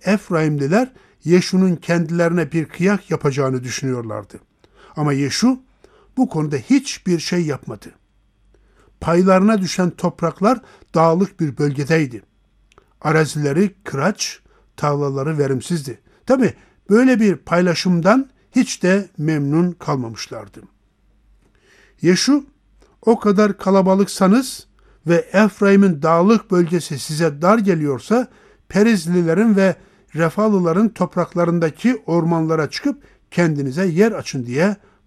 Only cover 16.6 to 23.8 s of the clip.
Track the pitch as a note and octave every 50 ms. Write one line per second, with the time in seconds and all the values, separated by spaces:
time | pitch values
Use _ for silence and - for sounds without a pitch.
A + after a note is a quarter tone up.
16.6 | _ _ _ _ _ - G3 A#3 C4 C4 B3+ G#3+ A3+ G3+ E3+ - - - E3+ F3
17.6 | F3+ F3+ E3 - - F#3 F3+ E3 D#3+ F#3 A#3 C4+ C4+ - _ _ _ _ _ B3+
18.6 | B3+ - - - - F3+ F#3+ G3+ G3 - _ - D3 D#3 D#3 D3 C#3+ C#3 D3 E3
19.6 | F3+ F3+ E3 - - D#3 D3 C3 A#2+ A2+ A2 - - - - A2 G#2 G2 _ -
20.6 | - - _ _ _ _ _ _ _ _ _ _ _ _ _ _ _ _ _ _
21.6 | _ _ _ _ _ _ _ _ - E3 F#3 - - B3+ C#4+ C#4+ C#4+ - _ _
22.6 | _ _ _ _ _ _ _ _ _ A3 A#3 A3 - G#3 G3 G3+ G#3+ G#3 G3 -
23.6 | - F#3+ G3 G3